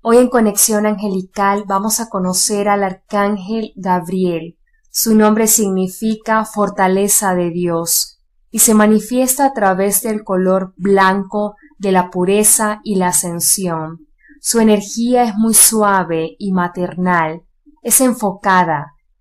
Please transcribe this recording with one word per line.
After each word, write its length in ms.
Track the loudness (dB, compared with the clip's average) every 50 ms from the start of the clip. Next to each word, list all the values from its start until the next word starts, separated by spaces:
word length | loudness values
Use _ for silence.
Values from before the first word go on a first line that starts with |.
Hoy 160 | _ 4 4
en 100 | 4 4
Conexión 580 | 4 2 2 2 2 2 0 0 0 0 0 0
Angelical 760 | 0 -2 -2 -4 -4 -4 -4 -6 -8 _ -2 0 0 0 -2 -2
vamos 340 | -2 -4 -2 -2 -2 -4 -4
a 100 | -6 -6
conocer 600 | -4 -4 -2 -2 -2 -2 -2 -2 -2 -2 0 0
al 140 | 0 0 0
Arcángel 880 | -4 -4 -10 _ _ -2 -2 0 0 -2 -4 -6 -8 -6 -6 -6 -8 _
Gabriel. 840 | -8 -2 -2 -2 -2 -2 -4 -4 -2 -2 -2 -2 -4 -8 -12 -18 _ _ _ _ _ _ _
Su 240 | -6 -4 0 2 4
nombre 320 | 4 4 4 4 2 2
significa 960 | 2 2 0 0 0 0 -2 -2 -4 -6 -6 -4 -4 -4 -4 _ -2 -2 -2 -2
fortaleza 880 | -4 -2 -2 -2 -2 0 0 0 2 2 0 0 0 0 0 0 0 0
de 160 | 0 -2 -2
Dios 720 | -2 -2 -2 -2 -2 -2 -2 -2 -4 -4 -4 -6 _ _ _ _ _ _ _ _
y 80 | -2 0
se 160 | 2 4 4
manifiesta 720 | 4 6 6 4 2 0 0 -2 0 0 0 0 0 0
a 80 | 0 0
través 500 | 0 0 0 2 2 0 0 0 -2 -2
del 200 | -4 -6 -6 -4
color 520 | -2 -2 0 2 2 2 0 -2 -6 _
blanco 760 | -4 0 2 4 4 4 4 2 0 -4 -4 -4 -4 -4 -4 -6 _ _ -20 _ _
de 120 | -2 2
la 200 | 2 2 0 0
pureza 680 | -2 -2 0 2 2 2 2 2 0 0 0 -2 -4 -6 -6
y 140 | -4 -2
la 100 | 0 0
ascensión. 1000 | 0 0 -2 -4 -4 -6 -4 -2 -2 -2 -2 -2 -4 -4 -4 -6 -10 -12 -16 -20 _ _ _ _ -20 -20 _
Su 200 | -8 -2 0 2
energía 640 | 4 4 4 2 0 -6 -6 -4 -2 0 2 2 2
es 100 | 0 0
muy 200 | 0 0 2 2
suave 800 | 2 2 2 2 2 2 2 2 2 0 -2 -2 -4 -4 -6 -8
y 140 | _ -6 -2
maternal. 920 | -2 -2 -2 -2 -4 -4 -6 -6 -4 -4 -2 0 0 0 0 -2 -6 -10 _ _ _ _ _ _ _ _
Es 180 | -4 -2 0 2
enfocada. 960 | 2 2 0 0 -4 -4 -4 -2 0 2 4 4 4 2 0 -4 -4 -10 _ _ _ _ _ _